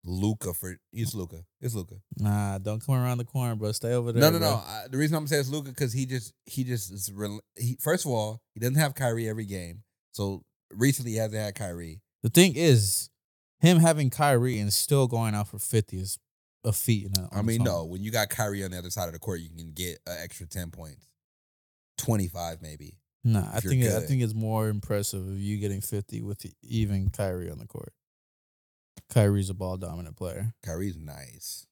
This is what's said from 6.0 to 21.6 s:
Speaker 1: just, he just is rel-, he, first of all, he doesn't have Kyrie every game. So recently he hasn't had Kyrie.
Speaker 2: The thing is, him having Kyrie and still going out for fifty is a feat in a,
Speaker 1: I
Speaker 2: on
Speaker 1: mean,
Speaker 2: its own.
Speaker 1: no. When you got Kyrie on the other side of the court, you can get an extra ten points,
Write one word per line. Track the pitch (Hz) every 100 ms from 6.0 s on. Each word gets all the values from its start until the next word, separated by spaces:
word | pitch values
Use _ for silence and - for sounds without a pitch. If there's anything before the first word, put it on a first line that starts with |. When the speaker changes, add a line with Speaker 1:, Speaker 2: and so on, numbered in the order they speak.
| 131
Speaker 1:
just, | 127 - _
he | - -
just | 127 123 92
is | 101 95
rel-, | 98 104 104 _ -
he, | 120 123
first | 151 156
of | 151
all, | 117 107 110 _
he | 110
doesn't | 120 139
have | 147
Kyrie | 135 127 113 110
every | 110 101
game. | 95 85 85 _ _ _
So | - 101 95 _ _ _
recently | 101 135 135 120
he | 110
hasn't | 107 110
had | 107 101
Kyrie. | 98 85 82 80 _ _
Speaker 2:
The | 117
thing | 165 185
is, | 131 165 120 101 - - _ _ _ _ _
him | 165 175
having | 165 156 135
Kyrie | - 147 127 123 120
and | 101
still | - - 143 127
going | 117 113
out | 104 104
for | 101
fifty | - 113 - 92
is | 95 - _ _ _ _
a | 117
feat | 101 - 107 98
in | 95
a, | 90
Speaker 1:
I | 101
Speaker 2:
on | 110
Speaker 1:
mean, | 113
Speaker 2:
its | 123
own. | 87
Speaker 1:
no. | 82
When | 92
you | 107
got | 110 104
Kyrie | - 107 101
on | 95
the | 90
other | 87
side | - 87
of |
the | 82
court, | - 87
you | 82
can | 82 82
get | 78 90 80 -
an | 87
extra | 85 - 87
ten | 95 85
points, | 82 80 69 _ _ _ _ _ _